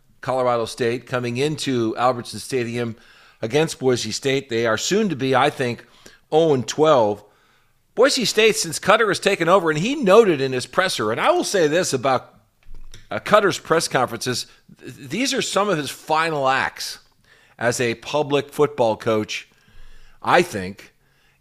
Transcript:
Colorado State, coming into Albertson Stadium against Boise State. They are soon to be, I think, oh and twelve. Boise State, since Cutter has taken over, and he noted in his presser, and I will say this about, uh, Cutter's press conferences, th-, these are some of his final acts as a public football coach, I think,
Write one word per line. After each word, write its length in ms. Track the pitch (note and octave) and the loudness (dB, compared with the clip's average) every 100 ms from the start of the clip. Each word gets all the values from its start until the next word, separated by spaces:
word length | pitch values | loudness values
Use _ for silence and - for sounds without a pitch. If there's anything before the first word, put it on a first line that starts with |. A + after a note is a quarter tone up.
| _ _ | _ _
Colorado 420 | - C3 B2 A#2+ | -6 0 0 0
State, 420 | A2 - A#2+ B2 - | -2 -2 -2 -2 -4
coming 300 | B2+ A#2+ A#2+ | -6 -4 -2
into 600 | D3 D3 - B2 A2+ - | -4 -2 -2 0 0 0
Albertson 440 | B2 A#2+ - G#2+ | -2 -2 -8 -14
Stadium 560 | - C3 A#2 A#2 A#2 A2 - - - _ | -6 -4 -4 -4 -6 -8 -20 -20 -20 _
against 380 | A2+ C#3 D#3+ - | -2 0 0 0
Boise 320 | C3 B2 G#2+ | 0 0 -2
State. 380 | - C3+ C3+ C#3 | -4 -2 -2 -2
They 180 | A#2 A#2 | -2 0
are 100 | A2 | -2
soon 320 | - G3 G#3+ | 0 0 0
to 60 | |
be, 220 | C#3 C3 B2+ | -2 0 2
I 140 | C#3+ | 2
think, 360 | - B2 A#2+ - _ - _ _ | 0 -6 -6 -14 _ -20 _ _
oh 200 | D#3 E3 | 2 4
and 140 | C3+ A#2+ | 2 0
twelve. 560 | - D#3 C#3 G#2+ G2+ - _ _ _ _ _ _ | 2 4 6 4 -2 -12 _ _ _ _ _ _
Boise 300 | - C4+ C4+ | 2 2 4
State, 320 | G#3+ - A3 - | 0 2 2 2
since 240 | E3+ C#3+ | -4 -4
Cutter 260 | - A3 A3 | 2 4 4
has 140 | E3 | 0
taken 280 | F#3+ G3 E3 | 0 0 4
over, 220 | F#3+ E3 | 4 4
and 80 | D3+ | 0
he 160 | G#3 | -2
noted 460 | D4+ G3 G3+ G#3+ D3 | 0 6 6 6 2
in 100 | C3+ | 0
his 160 | B2+ - | -4 -2
presser, 460 | - F#3 - G#2+ | -2 0 -2 -2
and 80 | B2 | 0
I 100 | A#3 | 0
will 140 | F4+ | 0
say 240 | - G3 D3+ | 0 2 2
this 240 | D#3+ F3 | 2 0
about, 380 | C3 C3+ B2+ - _ _ _ - - - - - | 0 0 0 -4 _ _ _ -16 -14 -12 -16 -10
uh, 80 | G#2+ | -10
Cutter's 400 | - G#3+ G3+ C#3 | 2 2 2 -2
press 300 | - D#3+ - | -2 -2 0
conferences, 580 | C#3+ A#2 A#2 - A#2+ - _ _ - | -2 -2 -4 -6 -6 -8 _ _ -20
th-, 160 | - | -20
these 400 | B2 C3+ F3+ C4 | -20 -10 -4 -2
are 80 | B3+ | -2
some 260 | - F#3+ G#3 | -2 -2 0
of 80 | D#3+ | -2
his 140 | C3 | -4
final 580 | - - D#3 E3 D3+ C3 | -10 -2 0 0 0 0
acts 520 | C3 F2 - - - _ _ _ _ _ - | 0 -2 -6 -12 -12 _ _ _ _ _ -4
as 200 | A2+ B2 | -4 0
a 180 | A#2+ A2+ | -2 -4
public 520 | - D3 C#3+ C#3+ C3+ | -4 -4 0 -2 -2
football 480 | - C#3+ C#3+ A#2 A2 | 0 0 2 0 0
coach, 540 | A#2+ A2 G#2 - - _ _ - - - - - | 0 -2 -2 -10 -12 _ _ -20 -20 -20 -20 -8
I 180 | A2+ D#3 | 2 2
think, 540 | F3 G#2+ F#2 G2+ - _ _ _ _ _ | 2 -4 -8 -12 -20 _ _ _ _ _